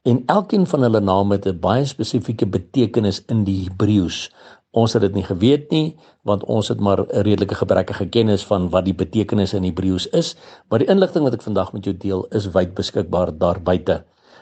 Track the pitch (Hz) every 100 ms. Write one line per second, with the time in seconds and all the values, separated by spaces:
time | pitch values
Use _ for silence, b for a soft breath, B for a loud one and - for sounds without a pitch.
0 | 127 120 123 185 196 202 175 147 123 110
1 | 101 95 101 98 98 87 87 120 139 -
2 | - 123 - 113 101 101 - 135 110 120
3 | 104 92 - 113 98 98 92 92 104 104
4 | 82 - - B B B _ 117 113 113
5 | 101 101 90 90 113 143 147 160 156 -
6 | b b - 101 - 117 101 110 101 98
7 | - - 104 101 95 - 92 95 92 -
8 | 98 117 110 98 - 98 90 92 92 90
9 | 87 113 98 104 95 101 92 87 95 90
10 | - - 165 - B B B 117 139 196
11 | 185 180 139 117 - 98 92 - 98 95
12 | 101 92 - 113 95 90 90 95 92 -
13 | 87 90 87 78 87 87 87 90 - 82
14 | - b b b